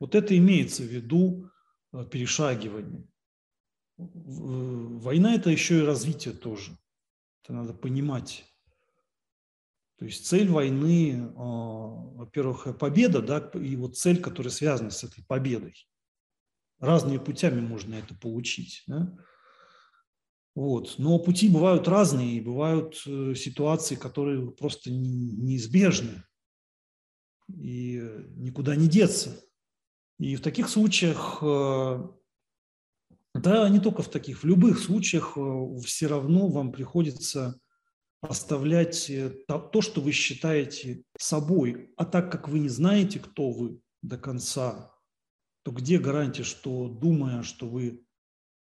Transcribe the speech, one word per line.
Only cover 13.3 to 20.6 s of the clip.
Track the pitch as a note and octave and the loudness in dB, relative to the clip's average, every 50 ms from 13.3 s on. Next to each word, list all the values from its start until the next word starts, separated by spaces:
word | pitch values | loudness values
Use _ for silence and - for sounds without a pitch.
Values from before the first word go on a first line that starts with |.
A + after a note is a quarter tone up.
| C#3+ D3+ D3 - - | -4 -4 -4 -8 -10
и | - C#3 C3+ C3+ | -8 -6 -6 -6
вот | B2 B2+ B2 - - | -6 -6 -8 -8 0
цель, | - F3+ F3 F3 | 2 4 4 4
которая | F3 C#3 - - A#2+ B2+ | 2 -4 -8 -6 -8 -8
связана | A#2+ - C#3+ D#3 C#3 A#2 A2+ G#2 | -6 -2 0 0 0 0 -4 -6
с | F#2+ - - | -8 -10 -12
этой | - - - - | -14 -16 -20 -8
победой. | _ C3+ B2 B2+ C3+ A#2+ G#2+ - - - - _ _ _ _ _ _ _ _ _ _ _ _ _ _ _ _ _ _ _ _ | _ -4 -4 -2 -2 -4 -4 -6 -10 -18 -20 _ _ _ _ _ _ _ _ _ _ _ _ _ _ _ _ _ _ _ _
Разными | C3 C#3+ E3 D#3+ - C#3 C#3 B2+ | 2 4 4 4 4 2 -2 -2
путями | - - C#3 - - E3+ C3 A#2+ | -4 -6 -4 0 0 0 2 0
можно | A#2 A2+ A2+ G#2+ F#2+ G2+ A2 | -2 -4 -6 -8 -10 -10 -10
это | A2 G2+ - F2+ | -12 -12 -14 -16
получить, | - - A#2 A2+ B2 A#2+ - - B2+ A#2+ - - - _ | -12 -10 -8 -8 -6 -6 -6 -8 -8 -10 -12 -14 -16 _
да? | - C3 D#3 F3 F#3 - - - _ _ _ _ _ _ _ _ _ _ _ _ _ _ _ _ _ _ _ _ _ _ _ _ _ _ | -8 -4 -4 -4 -4 -6 -14 -20 _ _ _ _ _ _ _ _ _ _ _ _ _ _ _ _ _ _ _ _ _ _ _ _ _ _
Вот. | C#3+ | -6